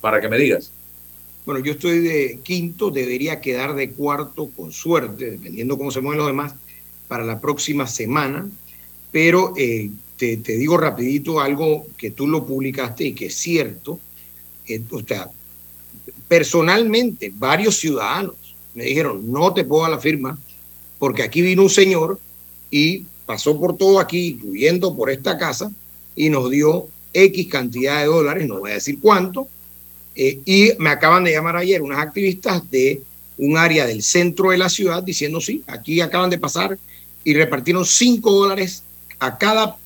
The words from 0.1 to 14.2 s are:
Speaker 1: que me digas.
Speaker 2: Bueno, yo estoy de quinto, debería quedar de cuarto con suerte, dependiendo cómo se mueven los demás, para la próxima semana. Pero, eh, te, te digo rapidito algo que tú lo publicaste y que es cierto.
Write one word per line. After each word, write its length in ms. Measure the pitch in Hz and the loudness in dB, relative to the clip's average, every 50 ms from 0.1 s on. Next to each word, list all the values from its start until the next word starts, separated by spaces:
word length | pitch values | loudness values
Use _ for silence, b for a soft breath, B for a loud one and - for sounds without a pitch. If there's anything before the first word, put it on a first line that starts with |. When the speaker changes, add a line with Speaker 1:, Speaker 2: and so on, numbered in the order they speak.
| 113 104 | 0 0
Speaker 1:
que 80 | 104 110 | 0 0
me 80 | 110 | 0
digas. 360 | 123 147 165 170 - - - - - - - - - - - - - - - - - - | 2 2 2 2 0 -2 -8 -20 -20 -20 -20 -20 -20 -20 -20 -20 -20 -20 -20 -20 -18 -10
Speaker 2:
Bueno, 200 | - 143 131 131 | -8 -8 -6 -4
yo 80 | 147 | -6
estoy 280 | 151 139 - 175 170 170 | -6 -4 -2 0 2 2
de 400 | 170 165 160 151 139 127 117 - | 2 2 0 0 -2 -2 -4 -10
quinto, 480 | - - 180 180 170 170 170 - 214 196 | -8 -6 -4 -4 -4 -6 -6 -4 -4 -2
debería 500 | 147 135 127 123 123 127 143 160 156 143 | -2 -2 -4 -2 -4 -4 -4 -4 -6 -6
quedar 340 | - 139 123 123 131 143 151 | -4 -4 -4 -2 -4 -4 -4
de 160 | 139 135 131 | -4 -6 -6
cuarto 600 | 135 143 143 143 143 143 151 143 - - 151 - - | -6 -4 -2 -2 -2 -2 -4 -8 -8 -10 -10 -10 -10
con 160 | - - 156 | -14 -14 -14
suerte, 600 | - - - 160 170 160 131 107 101 101 - 117 | -14 -10 -2 0 0 0 0 -2 -10 -10 -10 -10
dependiendo 480 | 104 87 87 87 85 104 117 127 139 135 | -10 -12 -14 -14 -10 -6 -4 -4 -4 -4
cómo 120 | 139 139 | -4 -6
se 120 | 127 135 | -6 -4
mueven 160 | 131 143 147 151 | -4 -4 -2 -2
los 80 | 151 | -2
demás, 260 | 147 135 139 147 143 143 - B B B B B B - - - | -2 -2 -4 -6 -6 -10 -14 B B B B B B -20 -20 -16
para 180 | - 127 120 113 | -12 -10 -8 -6
la 160 | 113 113 107 | -6 -8 -4
próxima 460 | - 139 143 143 - - 151 143 135 | -4 -4 -4 -4 -4 -4 -2 -4 -4
semana. 600 | - - - 117 107 135 156 147 135 139 - 196 202 - - - B B B B B - - - - | -4 -6 -8 -6 -2 -2 -2 -2 -2 -4 -6 -8 -10 -14 -16 -20 B B B B B -20 -20 -20 -6
Pero, 440 | - 160 160 165 175 180 190 185 185 | -2 2 4 4 4 4 2 0 -2
eh, 340 | 147 135 120 117 110 104 101 104 104 - - - - | -2 -2 0 0 -2 -4 -6 -8 -12 -18 -20 -8 -4
te, 180 | 127 117 113 | -4 -4 -2
te 220 | 110 113 - 110 113 | -4 -4 -4 -4 -2
digo 180 | 135 151 175 | 0 2 2
rapidito 640 | 170 156 151 - - 120 127 139 143 - 160 160 151 | 2 2 0 -2 -2 -2 -2 -2 -2 -2 -2 -2 0
algo 460 | 139 139 143 143 160 156 151 143 - - - | 0 0 0 0 0 0 0 0 -4 -12 -18
que 140 | - - 107 | -10 -10 -10
tú 180 | - - 139 147 | -6 -4 -2 0
lo 160 | 156 - 120 | 0 -2 -2
publicaste 600 | - 135 135 135 135 127 - 127 120 113 - 160 | -4 -6 -4 -4 -4 -4 -6 -6 -8 -6 -4 -6
y 80 | 139 - | -6 -4
que 120 | - 107 | -6 -10
es 80 | 90 - | -10 -8
cierto. 640 | - - 170 170 160 139 107 - - - 143 165 175 - - B B | -8 -4 0 0 0 0 -2 -6 -12 -12 -12 -12 -12 -14 -20 B B